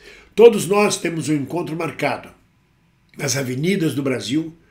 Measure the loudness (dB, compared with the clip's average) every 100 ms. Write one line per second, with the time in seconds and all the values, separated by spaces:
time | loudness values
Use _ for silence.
0 | -20 -20 -4 8 8 8 0 0 0 -2
1 | -6 -4 -2 -2 -4 -6 -6 -6 -8 -6
2 | -6 -6 -10 -20 _ _ _ _ _ _
3 | _ -8 -4 -4 -4 -4 -2 0 0 -2
4 | -4 -4 -4 -4 -4 -12 _